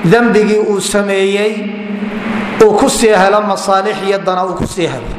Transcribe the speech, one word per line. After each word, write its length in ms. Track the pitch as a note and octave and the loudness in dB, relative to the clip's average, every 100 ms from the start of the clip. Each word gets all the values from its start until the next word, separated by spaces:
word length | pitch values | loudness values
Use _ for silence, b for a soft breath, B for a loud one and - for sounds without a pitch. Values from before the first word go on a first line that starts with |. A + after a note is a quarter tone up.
dembigii 600 | F#3+ A3+ A#3+ G3+ G#3 G#3+ A3 | 4 4 4 2 2 2 0
uu 160 | G3+ | -2
sameeyey 720 | F#3 G#3 G3+ G3 G3 G3+ G#3+ A3 - - - - - - A#3 - - - | 0 -2 0 0 0 0 -2 -2 -6 -8 -8 -6 -6 -6 -6 -6 -6 4
uu 100 | A3 | 4
ku 160 | G#3 C4+ | 4 2
sii 240 | - A3+ | 2 2
helo 280 | G#3 F#3+ G#3 | 4 4 2
masaalix 560 | G#3 F#3+ - F#3+ G3+ G#3 G3 | 0 -4 0 0 0 -4 -2
iyo 100 | G3 | -2
dana 280 | F#3 F#3 F#3 | -2 -2 -4
uu 100 | F3 | -4
ku 100 | - | -6
sii 200 | - D#3+ | -4 -4
helo 240 | C3 A#2 | -4 -10